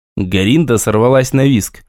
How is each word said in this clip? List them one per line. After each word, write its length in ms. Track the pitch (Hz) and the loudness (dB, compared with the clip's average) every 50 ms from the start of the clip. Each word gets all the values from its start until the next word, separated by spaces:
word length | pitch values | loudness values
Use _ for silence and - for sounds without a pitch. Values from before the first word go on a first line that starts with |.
| _ _ - | _ _ -8
Гаринда 640 | - 98 90 92 95 95 104 135 165 165 127 117 104 | -8 -6 -4 -2 -2 0 2 2 2 2 0 0 -2
сорвалась 540 | - 113 107 107 113 123 135 131 131 131 | -2 -2 0 0 2 2 2 2 0 0
на 120 | - 135 135 | 0 0 2
визг. 400 | 139 135 101 92 - - - - | 2 2 0 -2 -4 -12 -20 -20